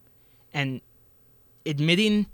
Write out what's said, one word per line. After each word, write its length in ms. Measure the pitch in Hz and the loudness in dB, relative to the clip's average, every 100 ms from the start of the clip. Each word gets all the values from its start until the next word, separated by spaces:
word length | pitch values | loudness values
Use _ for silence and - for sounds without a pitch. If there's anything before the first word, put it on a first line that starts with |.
| _ _ _ _ _ | _ _ _ _ _
And 260 | 147 135 127 - _ _ _ _ _ _ _ - | -6 -6 -6 -14 _ _ _ _ _ _ _ -6
admitting 600 | 143 156 175 214 208 202 | -2 2 2 2 2 -2